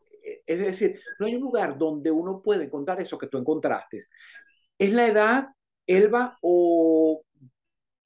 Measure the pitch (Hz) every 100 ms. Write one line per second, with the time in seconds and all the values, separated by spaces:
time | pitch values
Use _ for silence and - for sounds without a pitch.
0 | _ _ - - - 170 196 185 220 -
1 | - - 214 240 269 233 170 135 160 151
2 | 151 160 175 190 214 202 139 147 139 185
3 | 180 151 139 131 123 156 143 107 - 107
4 | - _ - - _ _ _ - 202 233
5 | 233 214 214 254 277 _ _ _ - 190
6 | 208 240 247 - 170 175 175 170 165 160
7 | 160 156 - _ 127 _ _ _ _ _